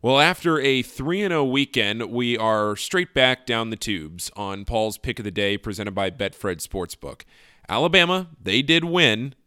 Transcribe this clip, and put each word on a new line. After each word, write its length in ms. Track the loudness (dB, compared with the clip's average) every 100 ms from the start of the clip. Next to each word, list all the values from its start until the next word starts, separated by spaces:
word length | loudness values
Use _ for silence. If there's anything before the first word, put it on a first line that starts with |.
Well, 180 | 4 4
after 400 | 4 4 0 2
a 240 | 4 2
three 400 | 0 -6 -4 -2
and 100 | 0
oh 120 | 0
weekend, 640 | 2 2 0 0 0 0 -4
we 260 | -2 0 0
are 380 | 2 2 0
straight 400 | -2 -2 -2 -2
back 320 | 2 2 2 -2
down 240 | -2 -2
the 60 | -4
tubes 540 | -4 -4 -6 -10 -12
on 300 | -8 -8 -6
Paul's 340 | -4 -2 -2 -4
Pick 220 | -8 -8
of 40 |
the 60 | -8
Day 260 | -4 -2 -2
presented 380 | -6 -8 -6
by 160 | -4 -4
Betfred 560 | -4 -8 -4 -6 -6 -8
Sportsbook. 560 | -8 -8 -10 -16 -16 -20 _ _ _ -4
Alabama, 600 | 0 4 4 4 0 -4 -10
they 200 | -2 0
did 220 | 4 2
win 500 | 2 4 4 2 -4 -10